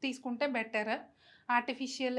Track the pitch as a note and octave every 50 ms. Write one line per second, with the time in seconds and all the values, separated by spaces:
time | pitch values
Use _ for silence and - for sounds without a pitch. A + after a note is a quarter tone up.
0 | - C4+ B3+ - - B3+ A#3+ A#3 C#4+ C#4+ B3 A#3 A3 A3 - G#3+ G#3 A3 A#3 D4+
1 | - - - _ - - - - _ - A#3+ A#3+ A#3+ C#4 B3+ B3+ C4+ B3+ - -
2 | C4 B3+ B3